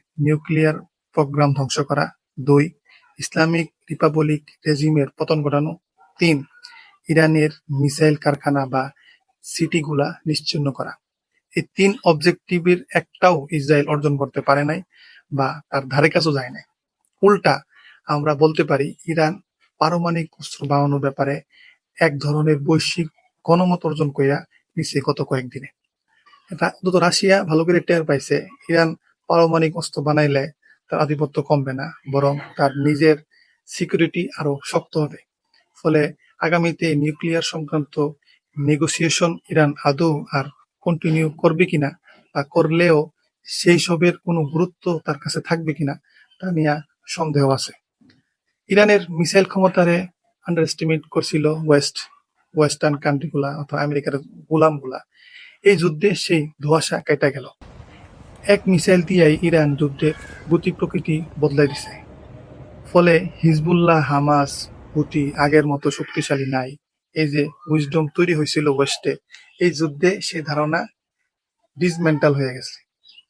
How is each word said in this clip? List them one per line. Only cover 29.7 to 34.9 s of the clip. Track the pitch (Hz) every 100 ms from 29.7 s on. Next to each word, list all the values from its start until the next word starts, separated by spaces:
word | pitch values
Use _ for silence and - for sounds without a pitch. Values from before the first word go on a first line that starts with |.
| 165
অস্ত্র | - 160
বানাইলে | 147 147 147 139 143 _ _ _ -
তার | 160
আধিপত্য | 147 147 143 151
কমবে | 143 147 135
না, | 131 156 - 139
বরং | 139 139 143 - -
তার | 139 143
নিজের | 143 147 156 151 _ _ _ _ -
সিকিউরিটি | - 175 - 165 175 185 -
আরো | 147 139
শক্ত | - 170 -